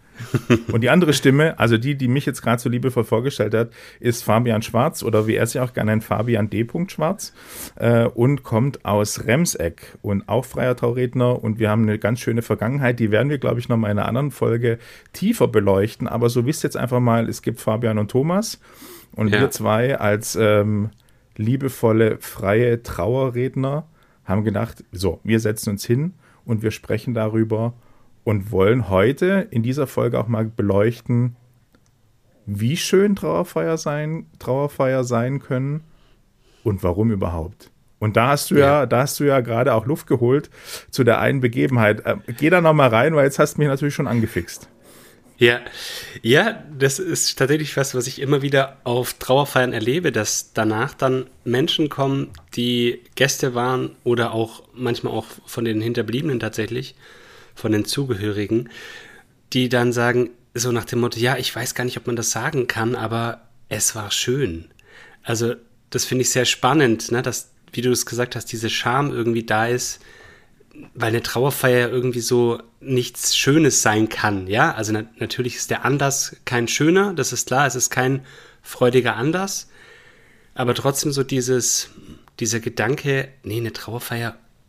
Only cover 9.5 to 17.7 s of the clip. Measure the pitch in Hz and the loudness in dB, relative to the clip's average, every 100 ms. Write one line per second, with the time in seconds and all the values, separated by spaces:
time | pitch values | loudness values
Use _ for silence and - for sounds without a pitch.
9.5 | - 82 - - - 104 98 - 113 - | -2 -4 -6 -18 -10 -4 -4 0 -2 -2
10.5 | - 127 123 120 123 127 127 123 123 110 | -2 -2 0 0 0 -2 2 2 2 -2
11.5 | 110 107 107 110 107 101 120 - 117 - | 0 2 2 2 2 0 -2 -2 -2 -2
12.5 | 110 110 143 123 120 107 107 139 143 127 | -2 -2 0 0 0 2 2 2 0 -2
13.5 | 120 - 113 107 101 104 117 147 - 117 | -2 0 0 0 0 0 -2 -2 -2 0
14.5 | 117 120 117 - - - - 196 226 117 | 0 0 -2 -8 -20 -18 -4 -2 2 2
15.5 | 110 98 98 107 - - 117 120 120 120 | 4 4 4 2 -2 -4 0 0 2 0
16.5 | 151 151 - 127 123 123 117 113 113 - | -2 -4 -4 -2 2 2 2 0 -4 -6
17.5 | 117 - | -4 -2